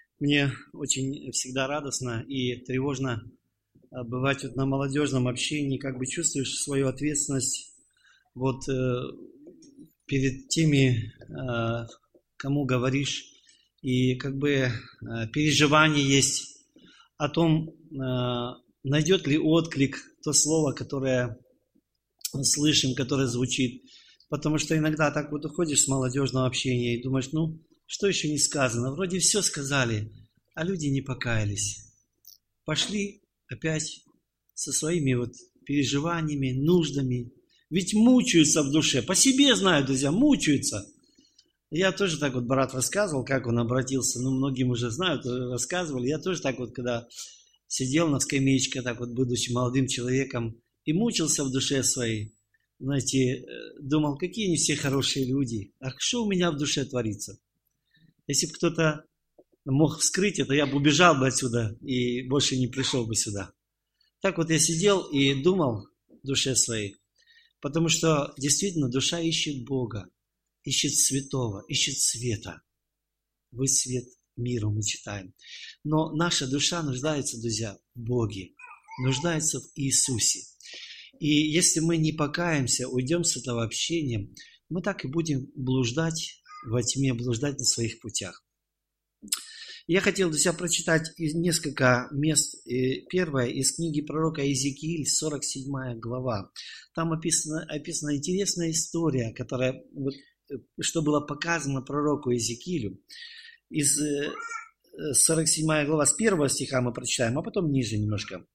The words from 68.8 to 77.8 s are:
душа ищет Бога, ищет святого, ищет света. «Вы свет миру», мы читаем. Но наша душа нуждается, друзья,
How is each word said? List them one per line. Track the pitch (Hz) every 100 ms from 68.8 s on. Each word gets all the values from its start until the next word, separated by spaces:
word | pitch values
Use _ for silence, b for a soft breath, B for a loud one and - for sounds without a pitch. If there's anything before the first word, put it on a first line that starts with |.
| 127
душа | 131 - 170
ищет | 165 160 156 139
Бога, | 113 135 117 104 90 _ _ _ _ _
ищет | - 131 147 -
святого, | - 135 135 135 117 98 -
ищет | 131 - 135
света. | - 113 123 107 92 80 _ _ _ _ _ _ _ _ _
«Вы | 117 135
свет | - 127 123 - _ _ -
миру», | 123 120 104
мы | 107
читаем. | 104 - - 101 95 - B B B B
Но | 147 156 156
наша | 151 175 - 131
душа | 143 143 175
нуждается, | 147 127 147 147 - 113
друзья, | 117 107 110 95